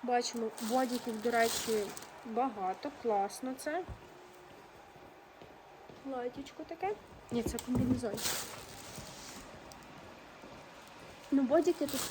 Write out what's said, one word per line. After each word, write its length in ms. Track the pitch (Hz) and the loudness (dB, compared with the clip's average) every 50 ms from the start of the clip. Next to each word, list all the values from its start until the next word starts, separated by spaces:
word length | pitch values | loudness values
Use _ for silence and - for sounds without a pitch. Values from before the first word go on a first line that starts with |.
| - | 2
Бачимо, 480 | 240 247 247 240 - - 240 226 220 - - | 4 4 4 4 2 0 0 -2 -2 -2 -2
бодіків, 600 | 233 214 233 254 262 240 247 240 - 247 220 214 | -2 2 4 4 4 4 2 -2 -2 -2 -4 0
до 100 | 214 240 | 0 4
речі, 520 | 233 233 226 226 - - - - 226 214 202 190 - - - - - - - | 6 6 6 6 4 0 2 2 2 2 2 0 -4 -10 -12 -12 -14 -14 -10
багато, 640 | 233 220 226 254 269 220 208 190 185 190 - - 294 - - | -4 0 2 2 2 2 0 0 0 0 -2 -4 -6 -6 -2
класно 520 | - 233 214 202 196 208 - - - 254 262 262 | 0 2 4 4 4 2 0 -4 -6 -6 -6 -4
це. 260 | - 302 302 349 370 - - - - - - - - - - - - - - - - - - - - - - - - - - - - - - - - - - - - - - - - - - - - | -4 -2 -2 -2 -2 -4 -8 -12 -12 -18 -18 -18 -20 -20 -20 -20 -20 -18 -18 -18 -18 -20 -20 -20 -20 -20 -20 -20 -20 -20 -20 -20 -20 -20 -20 -20 -18 -18 -18 -20 -20 -20 -20 -20 -18 -18 -18 -12 -8
Лайтічко 580 | 277 269 247 240 247 247 - 269 - - - 320 | -4 -4 -2 -2 -4 -4 -6 -10 -10 -10 -10 -8
таке. 320 | - 339 - - 392 415 - - - - - - - | -8 -4 0 0 0 0 0 -6 -16 -18 -18 -10 -2
Ні, 120 | - 240 233 | 0 0 0
це 140 | - - 240 | 0 -2 -4
комбінезон. 560 | - - 254 247 254 247 262 254 247 220 202 226 - - - - - - - - - - - - - - - - - - - - - - - - - - - - - - - - - - - - - - - - - - - - - - - - - - - - - - - - - - - - - - | -2 2 4 4 6 6 4 4 2 -2 -2 0 -2 0 0 -2 -4 -6 -8 -10 -12 -12 -12 -12 -12 -12 -10 -10 -10 -10 -12 -12 -12 -12 -12 -12 -12 -12 -14 -14 -14 -14 -14 -14 -16 -16 -16 -16 -16 -16 -16 -16 -16 -18 -16 -16 -16 -14 -14 -14 -16 -16 -16 -18 -18 -16 -16 -16 -16 -16 -16 -16 -2 4
Ну, 100 | - 277 | 6 6
бодіки 460 | 269 233 277 339 311 370 339 - 302 277 | 8 10 8 8 8 8 6 4 2 0
тут 140 | - 254 - - | 2 0 -2 0